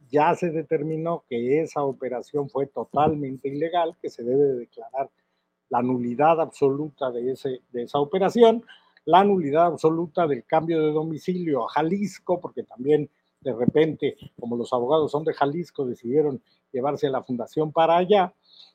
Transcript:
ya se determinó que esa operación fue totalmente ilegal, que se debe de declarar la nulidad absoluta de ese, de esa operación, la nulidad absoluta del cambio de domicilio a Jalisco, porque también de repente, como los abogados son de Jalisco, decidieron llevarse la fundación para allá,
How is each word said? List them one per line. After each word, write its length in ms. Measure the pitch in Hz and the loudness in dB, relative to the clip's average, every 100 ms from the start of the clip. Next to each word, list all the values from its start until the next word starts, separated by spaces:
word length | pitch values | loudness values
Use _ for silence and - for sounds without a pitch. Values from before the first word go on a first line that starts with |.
| 139 | _
ya 240 | 147 156 170 | 2 2 2
se 160 | 180 | -2
determinó 720 | 156 147 160 151 160 165 170 - | -4 -4 -4 -2 -4 -4 -6 -6
que 340 | 120 120 147 | -4 0 0
esa 220 | 156 156 | 0 -2
operación 680 | 143 123 127 120 - 147 139 | -4 -4 -6 -8 -6 -6 -4
fue 180 | 131 139 | -4 -4
totalmente 840 | - 110 135 156 151 135 131 139 | -6 -4 0 2 0 -6 -8 -8
ilegal, 460 | 143 165 175 165 170 | -4 -2 0 -2 -4
que 120 | 147 | -12
se 120 | - | -8
debe 220 | 120 135 143 | -2 2 2
de 140 | 127 | 0
declarar 500 | 117 - 113 135 135 _ _ _ _ _ _ | -8 -16 -10 -8 -8 _ _ _ _ _ _
la 120 | 120 | -2
nulidad 580 | 123 127 120 120 151 165 | 0 -2 -2 2 2 2
absoluta 720 | 160 - 139 139 151 - 131 | 0 0 0 0 -6 -6 -6
de 200 | 120 123 | -4 -4
ese, 300 | 131 139 127 _ | -4 -6 -8 _
de 120 | 120 | -8
esa 160 | 120 143 | -4 -2
operación, 640 | 143 190 190 233 226 226 - - _ _ - | -2 0 0 6 6 6 -4 -20 _ _ 4
la 160 | 170 | 6
nulidad 440 | 202 190 147 147 175 | 6 4 2 2 2
absoluta 580 | 147 156 165 170 185 165 | 2 0 0 -2 0 0
del 200 | 127 - | 0 0
cambio 360 | 160 165 165 | 0 2 0
de 80 | 156 | 2
domicilio 720 | 151 160 151 - 180 170 135 110 | 0 -2 -4 -4 -2 0 -2 0
a 40 | |
Jalisco, 720 | 147 160 202 202 - - 175 | 0 0 0 -4 -6 -4 -4
porque 220 | - - | -4 -12
también 440 | 110 110 131 151 139 _ _ _ | -12 -6 2 2 0 _ _ _
de 140 | 139 | -6
repente, 640 | 110 120 151 156 143 143 - - - | 0 2 4 2 0 -6 -6 -14 -14
como 160 | 120 120 | -8 -6
los 180 | 113 | -2
abogados 380 | 127 120 156 143 | -2 2 2 2
son 120 | 147 | -2
de 80 | 160 | -4
Jalisco, 540 | - 143 156 165 - 131 | -2 -2 -2 -8 -8 -8
decidieron 560 | 117 117 139 151 127 - _ _ | -6 -2 0 0 -4 -12 _ _
llevarse 360 | 127 135 139 143 | -6 -4 -2 -2
la 100 | 131 | -4
fundación 500 | - 120 113 - 156 | -4 -8 -4 -4 -2
para 260 | 156 165 170 | 2 4 4
allá, 360 | 180 208 180 - _ - - | 4 2 2 -4 _ -20 -20